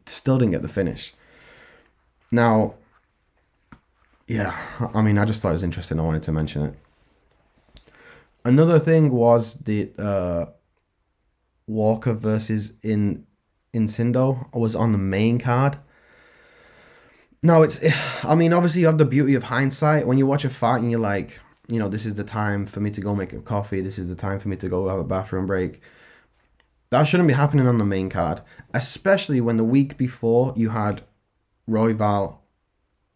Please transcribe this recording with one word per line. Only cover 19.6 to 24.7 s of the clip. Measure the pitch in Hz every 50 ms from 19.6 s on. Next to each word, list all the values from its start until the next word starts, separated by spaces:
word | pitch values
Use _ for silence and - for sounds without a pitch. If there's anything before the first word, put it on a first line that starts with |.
| 135 135 127 - 156 151 156 151 -
When | 120 127
you | 135 135
watch | 135 139 147 -
a | 135
fight | 127 - 120 117 127 120
and | 113 120
you're | 117 117
like, | 113 101 101 98 85 - - - - _ _ _ _ -
you | 117 113
know, | 107 98
"This | 98 107 107
is | 113 104
the | 101 101
time | - 107 110 107 104 101 101 101
for | 98 - 101
me | 104 104
to | 104 104 95
go | 104 104
make | 101 95 90 -
a | -
coffee. | - - 107 101 98 - 101 95 92
This | 98 98 -
is | 90 87
the | 90
time | 90 - 98 98 98
for | - 104
me | 95
to | 92 -
go | 92